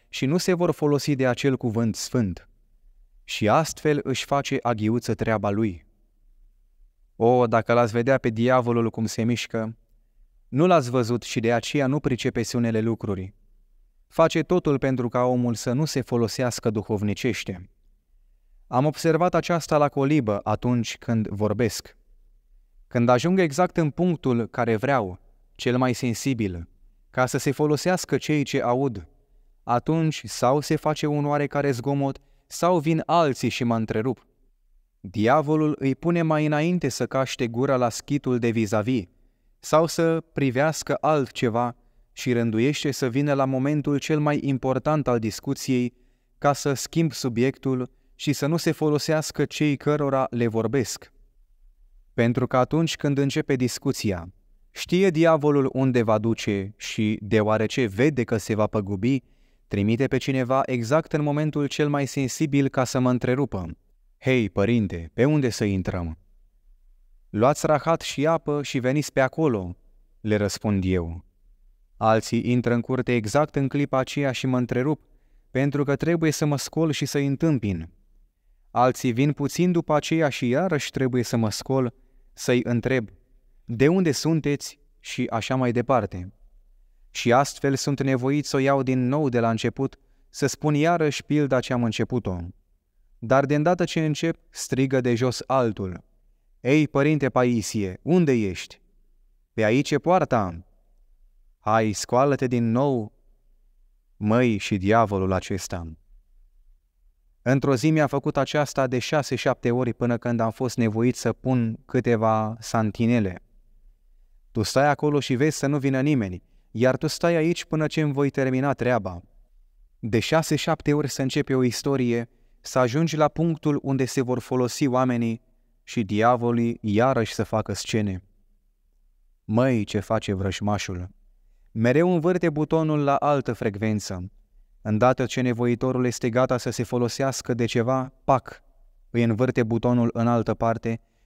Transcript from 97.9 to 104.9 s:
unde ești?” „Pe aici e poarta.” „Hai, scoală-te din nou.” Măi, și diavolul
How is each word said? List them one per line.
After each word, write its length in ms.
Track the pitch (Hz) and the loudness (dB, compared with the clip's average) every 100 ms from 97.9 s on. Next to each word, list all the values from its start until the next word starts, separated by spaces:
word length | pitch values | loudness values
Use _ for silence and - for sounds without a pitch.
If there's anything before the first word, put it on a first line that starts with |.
| 92 | -6
unde 300 | - 180 156 | 0 2 4
ești?” 500 | 123 101 87 - - _ _ _ _ _ _ _ | 2 0 -4 -12 -18 _ _ _ _ _ _ _
„Pe 100 | - | -2
aici 280 | 107 127 143 | 2 2 2
e 60 | 143 | -2
poarta.” 680 | 160 185 151 120 95 82 - _ _ _ _ _ _ _ _ _ | 2 2 2 0 -2 -6 -16 _ _ _ _ _ _ _ _ _
„Hai, 320 | 107 110 110 | 0 2 2
scoală-te 560 | 101 - 120 143 135 127 | -2 0 2 4 2 0
din 240 | 120 117 | 0 0
nou.” 400 | 117 143 127 107 _ _ _ _ _ _ _ _ _ _ - | 2 2 0 -4 _ _ _ _ _ _ _ _ _ _ -6
Măi, 400 | 104 113 127 104 | 2 4 4 0
și 200 | - 104 | -2 -2
diavolul 540 | 95 | 2